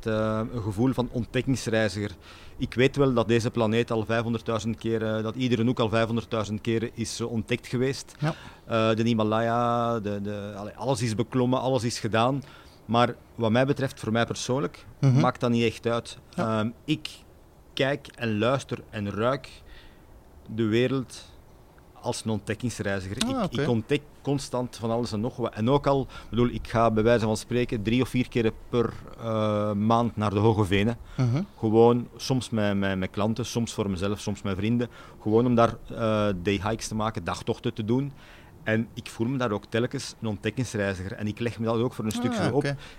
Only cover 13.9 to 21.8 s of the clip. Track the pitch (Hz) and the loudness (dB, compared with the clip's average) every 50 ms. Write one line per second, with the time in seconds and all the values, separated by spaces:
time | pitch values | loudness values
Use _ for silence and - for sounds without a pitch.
13.9 | - - - 107 110 117 117 - 113 - - - 123 139 165 - - - - - | -4 -6 -4 -2 0 0 0 0 -2 -6 -2 -2 -2 -2 -2 -4 -6 -10 -20 -18
14.9 | - - 143 135 123 139 156 127 - - 127 120 120 117 117 113 - - - 117 | -4 2 4 4 6 6 4 4 2 0 0 2 2 4 2 2 0 0 -4 -2
15.9 | 117 117 - - - - - - - - 117 110 110 110 107 117 120 - - - | -2 -2 -4 -8 -16 -18 -20 -12 -6 -4 -2 0 0 0 0 -2 -4 -8 -4 -4
16.9 | 156 151 - - - - - - - - - - - - - - - - 135 131 | -4 -4 -4 -14 -16 -16 -20 -20 -20 -20 -20 -20 -20 -20 -20 -14 -2 0 0 0
17.9 | 147 143 - - - - 120 113 107 104 110 120 139 135 - - 123 117 - - | 0 -2 -6 -14 -10 -6 -4 -2 0 2 2 2 2 0 -2 -6 -10 -10 -10 -12
18.9 | - 107 104 101 95 101 113 123 139 143 - - - - - - - - - - | -8 -6 -6 -4 -2 0 0 0 0 -2 -6 -14 -20 -20 -20 -20 -20 -20 -20 -20
19.9 | - - - - - - - - - - - - 113 107 113 107 107 117 127 131 | -20 -20 -20 -20 -20 -20 -20 -20 -20 -20 -14 -10 -2 0 0 2 4 2 2 2
20.9 | 135 135 120 - - - - - - - - - - - - - - - | 0 -2 -4 -6 -12 -18 -18 -20 -20 -20 -20 -20 -20 -20 -20 -20 -20 -20